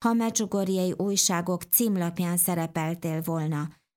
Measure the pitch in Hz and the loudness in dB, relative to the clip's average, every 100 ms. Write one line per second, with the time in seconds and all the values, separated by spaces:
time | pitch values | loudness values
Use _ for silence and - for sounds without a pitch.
0 | 233 233 226 226 202 202 190 185 180 - | 0 2 0 0 -2 0 2 2 0 0
1 | 202 202 - 170 175 180 - - 233 190 | 0 2 2 0 0 -4 0 0 2 2
2 | 170 175 175 175 190 170 165 165 160 170 | 0 -2 0 0 0 0 -2 -2 -2 -2
3 | 170 160 160 165 156 151 156 - _ | -4 -4 -2 -2 0 -2 -4 -10 _